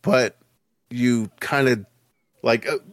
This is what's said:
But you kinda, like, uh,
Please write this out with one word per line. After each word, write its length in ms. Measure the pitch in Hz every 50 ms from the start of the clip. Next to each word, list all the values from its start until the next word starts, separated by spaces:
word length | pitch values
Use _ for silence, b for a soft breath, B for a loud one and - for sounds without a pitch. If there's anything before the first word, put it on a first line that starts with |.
But 380 | - - 202 127 123 104 - _ _ _ _ _ _ _ _ _ _ _
you 400 | 120 120 120 123 120 117 110 - _ _
kinda, 440 | - - - 139 135 127 120 107 98 _ _ _ _ _ _ _ _ _ _ _
like, 240 | - 120 117 117 -
uh, 120 | - - - - -